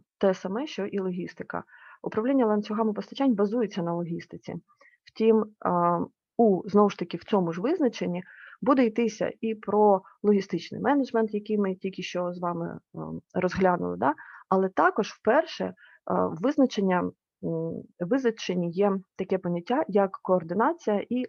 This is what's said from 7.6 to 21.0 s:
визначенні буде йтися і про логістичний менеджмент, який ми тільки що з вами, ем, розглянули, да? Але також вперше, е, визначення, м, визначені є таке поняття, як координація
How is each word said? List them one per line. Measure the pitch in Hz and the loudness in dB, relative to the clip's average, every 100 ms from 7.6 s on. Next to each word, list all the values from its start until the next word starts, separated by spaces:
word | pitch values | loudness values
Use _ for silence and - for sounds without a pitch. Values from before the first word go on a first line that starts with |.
визначенні | 226 359 262 - 180 175 - - - - | -2 0 0 -2 -6 -6 -10 -18 -20 -6
буде | 196 277 233 | 0 4 2
йтися | 214 226 214 - - | 2 -2 0 -4 -4
і | 226 220 | -6 -6
про | - 208 214 190 - _ | -2 4 6 4 0 _
логістичний | 202 202 185 165 - - | 2 2 2 -6 -6 -4
менеджмент, | 202 285 247 226 220 | 2 2 2 0 0
який | 208 208 214 | -2 -2 0
ми | 196 185 | 0 -2
тільки | 190 185 | -6 -8
що | 175 180 175 | -8 -4 -6
з | 180 | -4
вами, | 175 175 170 - _ 160 | -6 -4 -6 -8 _ -14
ем, | 156 160 - | -10 -12 -8
розглянули, | - 180 - 185 175 175 175 | -2 -2 2 2 2 -2 0
да? | 262 - - - - | 0 -2 -8 -12 -2
Але | 190 190 | 0 0
також | 226 339 359 202 | 4 2 2 -4
вперше, | - - 277 330 - 190 | -2 2 2 2 -4 -8
е, | 185 - _ - 185 180 160 | -8 -20 _ -4 0 0 0
визначення, | 233 302 262 - 190 180 180 - _ _ | -2 2 2 2 0 2 0 -6 _ _
м, | 170 165 165 - - - | -6 -4 -4 -8 -12 -8
визначені | 175 269 247 220 - 180 170 | -2 0 0 -2 -4 -2 -2
є | 170 202 196 - - | 0 0 0 -6 -8
таке | 190 190 | -2 -2
поняття, | 180 175 170 262 - | -2 -4 -2 -2 2
як | 196 190 | 2 2
координація | - - 185 165 185 262 339 - 202 | 0 0 0 0 0 0 0 -2 -2